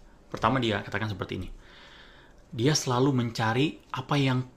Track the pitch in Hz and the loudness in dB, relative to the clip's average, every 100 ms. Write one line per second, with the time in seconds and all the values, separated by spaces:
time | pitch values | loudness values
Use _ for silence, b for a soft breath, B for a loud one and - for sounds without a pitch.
0 | - - - - 113 131 117 101 - 101 | -20 -20 -14 -2 0 2 0 -2 -4 -6
1 | 107 95 95 98 92 - B B B B | -4 -6 -6 -6 -8 -12 B B B B
2 | B B B B - 123 127 240 - 123 | B B B B -12 0 2 2 2 2
3 | 143 127 120 113 110 117 - - - 135 | 4 4 0 0 0 2 0 -2 -10 -10
4 | - 143 135 127 127 | -2 0 2 0 -2